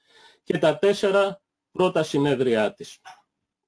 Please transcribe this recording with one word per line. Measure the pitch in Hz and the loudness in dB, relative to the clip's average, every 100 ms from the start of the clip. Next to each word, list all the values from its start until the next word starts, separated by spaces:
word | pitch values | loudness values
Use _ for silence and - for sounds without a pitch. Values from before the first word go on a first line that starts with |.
| _ _ - _ | _ _ -20 _
και | - 165 | -6 0
τα | 160 151 | 0 2
τέσσερα | 196 202 202 196 196 196 _ _ _ | 0 0 0 2 0 -4 _ _ _
πρώτα | - 147 165 | -2 0 0
συνέδριά | 156 147 143 127 127 113 104 | -2 0 0 0 0 0 0
της. | - 104 - - - _ _ _ _ | -4 -16 -20 -20 -20 _ _ _ _